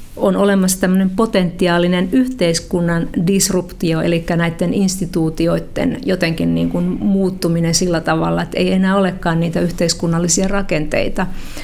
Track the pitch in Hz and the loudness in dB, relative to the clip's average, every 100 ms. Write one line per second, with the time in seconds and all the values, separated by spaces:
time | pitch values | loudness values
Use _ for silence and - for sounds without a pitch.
0 | - - 202 185 202 196 185 185 185 185 | -14 -2 0 2 2 2 2 0 2 2
1 | 190 185 214 196 180 165 175 175 175 180 | 2 0 0 2 0 0 2 2 2 0
2 | 185 262 254 254 170 170 - 180 170 170 | 2 2 0 0 0 0 -2 -2 0 0
3 | 170 - 170 196 190 180 180 - 170 160 | -2 0 2 2 2 0 -4 -4 -2 0
4 | 170 170 165 170 170 165 175 - 190 185 | 0 0 0 0 -2 -2 -2 0 0 0
5 | 175 170 160 156 165 165 - - - - | -2 0 0 0 0 0 -2 -2 -2 -2
6 | - 180 165 165 - 165 165 175 180 180 | -2 0 0 0 0 0 0 0 -2 0
7 | 208 196 185 185 170 170 165 165 180 165 | 0 2 0 0 0 0 2 0 0 0
8 | 165 160 165 170 170 - 180 190 190 196 | 0 0 0 -2 -2 0 2 2 2 2
9 | 190 185 180 165 170 175 175 - 170 - | 0 0 -2 0 0 0 -2 0 -2 0
10 | 170 170 175 165 190 196 196 160 151 - | -2 0 0 0 0 0 0 -2 0 0
11 | - - 185 - - - | 0 -2 -2 -4 -8 -8